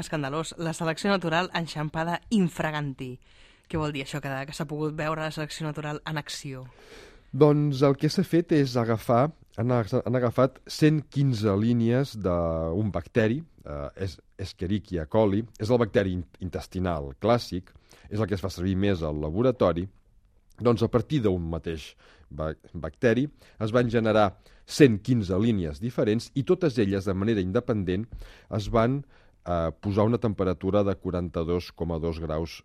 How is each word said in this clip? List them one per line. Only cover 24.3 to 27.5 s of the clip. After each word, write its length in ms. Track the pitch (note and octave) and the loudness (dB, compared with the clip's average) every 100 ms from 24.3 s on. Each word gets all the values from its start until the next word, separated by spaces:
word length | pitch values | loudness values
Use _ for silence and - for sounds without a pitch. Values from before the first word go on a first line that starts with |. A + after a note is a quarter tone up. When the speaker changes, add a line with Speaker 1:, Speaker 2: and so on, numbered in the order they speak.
| - _ _ - | 2 _ _ -12
Speaker 2:
cent 320 | - C#3 G2+ | 8 8 8
quinze 380 | C3 A#2+ F2+ F#2+ | 2 0 2 2
línies 400 | A#2 G#2 D#2+ D2 | 2 2 -2 -4
diferents 460 | A#2 - A2+ A2+ - C#3 | -6 -2 0 0 -2 -6
i 80 | - | 0
totes 320 | F#3 D#3+ A#2 | 0 2 2
elles, 300 | G2+ G2 F#2+ | 0 0 0
de 80 | F#2+ | -2
manera 240 | G#2 G#2+ | 0 0
independent, 640 | F#2 | 0